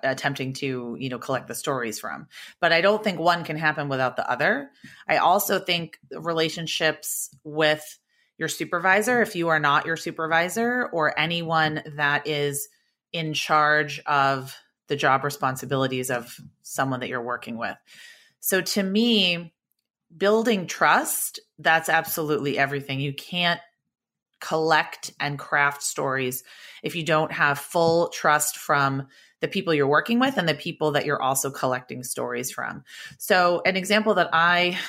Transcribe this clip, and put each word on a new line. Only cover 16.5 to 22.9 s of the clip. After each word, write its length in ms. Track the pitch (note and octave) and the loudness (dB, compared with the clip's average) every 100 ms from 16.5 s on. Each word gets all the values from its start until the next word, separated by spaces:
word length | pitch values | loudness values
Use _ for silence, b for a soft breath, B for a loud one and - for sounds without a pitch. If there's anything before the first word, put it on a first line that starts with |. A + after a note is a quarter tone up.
| _ | _
someone 380 | - - C3+ B2+ | -10 -4 -2 -2
that 100 | B2 | -4
you're 100 | B2 | -6
working 380 | A#2+ A#2+ - A#3 | -6 -8 -8 -8
with. 180 | G#2+ - _ B B B B B | -8 -8 _ B B B B B
So 220 | - F#3+ | -2 0
to 200 | F3 G#3 | 0 -2
me, 720 | F#3+ G3+ A#3+ G#3+ F#3 E3+ E3+ _ _ _ _ _ _ E3 | 0 2 4 4 2 0 -6 _ _ _ _ _ _ -2
building 500 | G3 A3 A3+ G3+ D#3+ | 2 4 2 0 -2
trust, 720 | - D3+ F#3+ D#4+ - - - _ - | 0 4 4 2 -4 -6 -10 _ -4
that's 300 | E3 D#3+ D#3+ | 2 2 4
absolutely 680 | D#3+ E3 - D3+ C#3+ C#3+ C3 | 0 0 -2 0 0 0 0
everything. 440 | C3+ C#3+ C3+ | 0 -2 -6